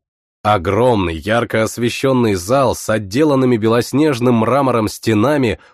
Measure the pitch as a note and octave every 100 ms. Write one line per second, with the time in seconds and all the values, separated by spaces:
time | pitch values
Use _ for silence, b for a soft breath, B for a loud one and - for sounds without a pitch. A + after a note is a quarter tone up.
0 | _ _ _ _ G#2 G#2 F2+ G2+ B2+ G#2+
1 | E2+ E2 F2 A#2 A2+ A2 G#2+ - A#2 -
2 | C3+ C3 A2+ F#2+ F2+ C#3 B2 F2 - A2
3 | G2 A#2 D#3 C3+ C3 A#2 A2 A#2+ - C3+
4 | D#3 A#2+ B2 A#2 A2 C3+ C3+ A#2 G#2 -
5 | A2+ G#2 B2 D3+ A#2+ F2+ b